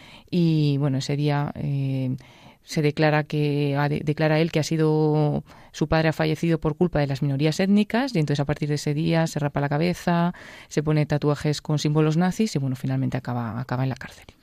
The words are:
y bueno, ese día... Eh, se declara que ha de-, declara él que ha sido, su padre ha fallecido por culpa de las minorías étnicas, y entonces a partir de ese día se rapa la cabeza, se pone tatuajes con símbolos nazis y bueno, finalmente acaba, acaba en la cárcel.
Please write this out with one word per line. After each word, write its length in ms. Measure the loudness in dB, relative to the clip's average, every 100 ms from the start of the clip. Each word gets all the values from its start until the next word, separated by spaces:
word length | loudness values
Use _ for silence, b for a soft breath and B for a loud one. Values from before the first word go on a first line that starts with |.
| B B B
y 460 | 2 4 4 2 2
bueno, 200 | 0 0
ese 180 | -2 -2
día... 340 | 0 0 -2 -4
Eh, 600 | -4 -2 -2 -2 -4 -6 B B B B
se 180 | -6 0
declara 420 | 0 2 2 2
que 520 | 0 -2 0 0 0 0
ha 100 | 0
de-, 140 | -2
declara 360 | -2 0 2 2
él 120 | 2
que 80 | 0
ha 20 |
sido, 800 | 0 2 2 4 2 2 2 0 -6 B B
su 160 | -4 0
padre 220 | 2 2
ha 20 |
fallecido 480 | 0 -2 0 0 0
por 160 | 0 0
culpa 240 | 0 2
de 60 | 0
las 160 | 0
minorías 380 | -2 0 0 2
étnicas, 540 | 2 2 2 0 0
y 40 | 0
entonces 220 | 0 0
a 40 |
partir 240 | 0 -2 -2
de 60 |
ese 180 | -2 -2
día 340 | -2 0 2 0
se 120 | -2
rapa 240 | -4 -2
la 80 | -2
cabeza, 640 | 0 0 -2 0 2 0 -2 B B B
se 140 | -4
pone 240 | 0 2 2
tatuajes 560 | 0 0 0 0 -4
con 160 | -2 0
símbolos 400 | 2 2 2 2
nazis 360 | 0 0 -2 -2
y 20 |
bueno, 180 | -4 -4
finalmente 400 | -4 -2 -2 -4
acaba, 420 | -4 -6 -6 -6
acaba 260 | -6 -2
en 40 | -2
la 80 | -4
cárcel. 300 | -12 -18 -20 -20